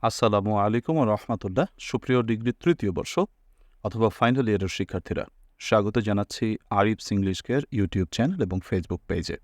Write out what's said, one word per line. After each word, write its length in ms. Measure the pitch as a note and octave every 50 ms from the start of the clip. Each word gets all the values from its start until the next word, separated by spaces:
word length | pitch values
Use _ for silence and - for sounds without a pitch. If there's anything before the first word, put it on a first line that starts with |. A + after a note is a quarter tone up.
| -
আসসালামু 540 | A2+ - - - A2+ G#2 G2+ G2 G#2 G#2+
আলাইকুম 400 | G#2 G2+ G#2 A2 A#2+ - - D#3+
ওয়া 100 | D#3+ C3+
রাহমাতুল্লাহ। 600 | A2 G#2+ G#2 - - A#2 G#2 - G2+ F#2+ G#2 D#3+ G3 _ _
সুপ্রিয় 440 | - - - A#2+ - - B2+ B2+ A#2+
ডিগ্রি 300 | A2 A#2 G#2+ A2+ A#2+ A#2+
তৃতীয় 400 | _ - E3+ F3 - - G2+ F2+
বর্ষ 260 | D2+ - - - - F#3 - _ _ _ _ _ _ - _ _ _ _
অথবা 240 | - F#2+ A2+ A2+ G#2+
ফাইনাল 400 | - - - A#2 B2 C3 C3 A2
ইয়ারের 200 | G#2+ G2 F#2+ F#2
শিক্ষার্থীরা, 580 | - - G2 - - F#2 - - - D2 - - _ _ - _ _ _
স্বাগত 400 | - - - A2 G2+ G#2 G#2 B2
জানাচ্ছি 580 | G#2+ G#2+ G#2 G2+ G2+ - - - - A2 A2 - _ _
আরিফস 420 | - G2+ G2+ G#2+ A2 - - - G#2+
ইংলিশ 300 | G2+ G2 F#2+ F#2+ - -
কেয়ার 200 | - A#2 C#3 C#3+ - -
YouTube 320 | A#2+ G2+ F#2 - G2+ F#2
চ্যানেল 380 | - - - A2+ C#3+ G3 F#3 A#2
এবং 160 | F#2 F#2 F#2 - -
Facebook 280 | - F#2+ F2 - F#2+ F2 _ _
পেজে। 280 | F2 F2 - - E2 -